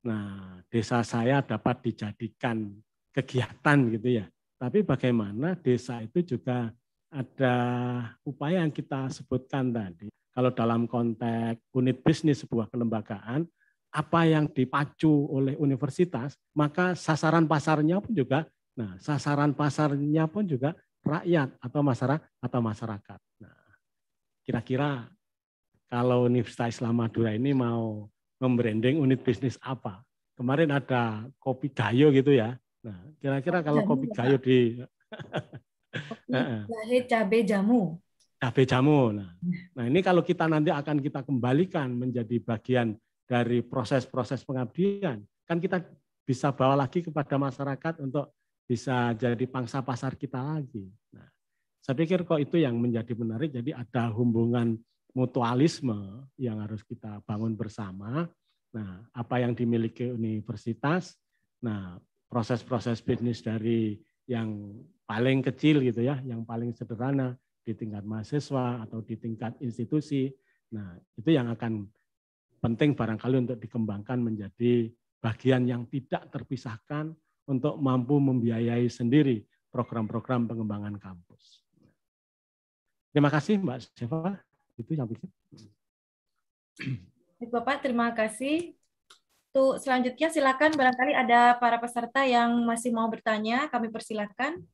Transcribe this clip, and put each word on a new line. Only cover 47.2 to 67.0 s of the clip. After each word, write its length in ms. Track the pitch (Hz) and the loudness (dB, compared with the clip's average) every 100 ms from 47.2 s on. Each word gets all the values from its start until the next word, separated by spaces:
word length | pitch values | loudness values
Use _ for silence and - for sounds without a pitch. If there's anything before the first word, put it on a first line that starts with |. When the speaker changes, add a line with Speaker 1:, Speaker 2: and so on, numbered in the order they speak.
| 143 139 | -2 0
Speaker 1:
masyarakat 640 | 139 131 139 135 165 165 | -2 -4 -6 -4 -6 -6
untuk 320 | 139 147 135 _ _ _ _ | -2 -2 -2 _ _ _ _
bisa 480 | 120 - 123 120 113 | -4 0 0 0 0
jadi 280 | 123 117 127 | 0 0 -2
pangsa 320 | 131 117 139 | -4 -4 -6
pasar 340 | 120 127 135 | -4 -4 -6
kita 240 | - 139 127 | -6 -8 -6
lagi. 400 | 139 156 131 107 95 _ _ - | -4 -6 -6 -10 -14 _ _ -20
Nah, 80 | - _ _ _ _ _ | -20 _ _ _ _ _
saya 160 | - 131 | -6 -2
pikir 320 | 165 185 180 | 2 2 2
kok 80 | 156 | 0
itu 240 | 143 170 | 2 2
yang 160 | 143 120 | 2 2
menjadi 400 | 120 117 110 117 | 0 0 -4 -4
menarik, 320 | 117 110 156 | -4 -2 -4
jadi 320 | 127 120 147 | -4 -6 -8
ada 320 | 117 123 117 | -4 -2 0
hubungan 640 | 107 120 113 117 123 117 113 _ _ _ 127 | 2 2 4 2 2 0 -2 _ _ _ -2
mutualisme 1120 | 123 135 117 123 165 - 131 104 98 110 135 - | 0 0 0 4 2 2 -4 -4 -8 -14 -20 -6
yang 240 | 123 107 | -4 -4
harus 240 | 104 107 | -6 -8
kita 400 | _ 113 110 104 | _ -14 -12 -14
bangun 320 | - 107 113 104 | -6 -4 -2 -4
bersama. 720 | 110 - 101 95 101 139 170 _ _ _ _ 117 | -6 -8 -12 -10 -6 -4 -6 _ _ _ _ -12
Nah, 320 | 101 92 117 123 | -10 -12 -14 -12
apa 240 | 117 123 | -2 0
yang 160 | 120 117 | 0 0
dimiliki 560 | 117 117 113 - 123 | 0 2 0 -4 -6
universitas, 1040 | 123 113 107 101 104 - 113 139 180 180 _ _ _ _ _ | -4 -4 -4 -6 -8 -8 -4 0 -2 -4 _ _ _ _ _
nah, 320 | 117 104 95 90 _ _ _ | -6 -6 -8 -16 _ _ _
proses-proses 720 | 120 110 120 - 123 120 113 | -4 -2 -4 -2 -4 -2 -4
bisnis 400 | - 123 120 113 | -2 -2 0 -4
dari 560 | 117 110 110 113 110 104 _ _ - | -4 -4 0 0 0 -4 _ _ -6
yang 480 | 120 110 104 101 104 - _ - | -4 -4 -8 -12 -16 -20 _ -8
paling 320 | 110 127 135 | 0 2 2
kecil 400 | 131 113 151 151 | 0 0 4 4
gitu 240 | 127 117 | 2 0
ya, 160 | 123 143 | 0 -2
yang 240 | 131 113 | -6 -10
paling 320 | 113 117 120 117 | -8 -6 -6 -8
sederhana 560 | 104 110 | -10 -6